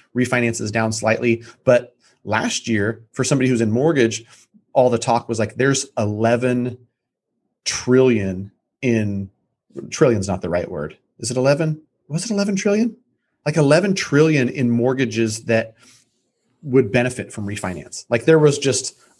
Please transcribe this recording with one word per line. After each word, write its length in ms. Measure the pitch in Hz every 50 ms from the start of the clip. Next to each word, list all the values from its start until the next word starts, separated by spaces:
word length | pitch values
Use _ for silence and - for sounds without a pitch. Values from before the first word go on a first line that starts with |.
| _ _ -
Refinance 460 | 123 123 120 - 123 120 117 113 -
is 100 | 117 104
down 220 | 107 113 113 110 110
slightly. 500 | 110 - 110 113 - 120 123 113 113 113 - - _ -
But 320 | - 123 120 123 - _ _ _ _ _ _ -
last 440 | 101 104 110 175 247 - - - 120
year, 320 | 113 104 101 110 110 - - _
for 140 | _ - 131
somebody 240 | - 147 139 127 127
who's 100 | 127 113
in 120 | 117 107
mortgage, 520 | 107 120 139 160 165 139 117 113 110 113 - _ - - _ _ _ _ _ _
all 180 | - 139 127 127
the 80 | 120 113
talk 300 | - - 120 117 - -
was 100 | 117 107
like, 160 | 110 107 -
"There's 320 | 113 131 139 139 - - - - -
eleven 800 | 110 104 104 104 113 113 120 120 123 127 123 123 123 123 120 - _ _ _ _ _ _ _ _ _ _ _ _ _ _ _ _ -
trillion 840 | - - - - - 127 131 131 131 123 110 98 95 92 92 101 104 _ _ _ _ _ -
in," 480 | - 127 117 113 107 101 101 98 98 95 _ _ _ _ _ _ _ _ - - - -
trillion's 400 | - - 160 135 117 104 92 95
not 120 | 92 90
the 80 | - 87
right 200 | 82 87 85 -
word. 260 | 90 78 73 78 - _ _ _ _ -
Is 100 | - 113
it 60 | 123
eleven? 460 | 127 127 135 143 143 165 156 156 156 - _ _ _ _ -
Was 160 | 143 170 196
it 80 | 226
eleven 240 | 220 202 202 208 202
trillion? 400 | 190 - 214 202 214 233 240 - _ _ _ _ _ _ _ _ _ -
Like, 120 | 151 147 160
eleven 380 | 151 139 147 160 - 202 190
trillion 520 | - - - - 143 156 160 156 143 127 120
in 220 | - - 127 120
mortgages 760 | 120 120 117 131 131 131 135 117 104 113 113 110 107 - -
that 300 | - 113 113 110 - - _ _ _ _ _ _ _ _ _ _ _ _ _ _ _ _ _
would 280 | - 147 123 135 120 101
benefit 440 | 101 127 120 127 127 - 101 - -
from 140 | - 104 98
refinance. 580 | 104 101 - 95 87 82 - - - - - -
Like, 140 | 120 117 -
there 160 | - 160 160
was 180 | 151 147 143 -
just 380 | - 135 127 - - - - _ _ _ _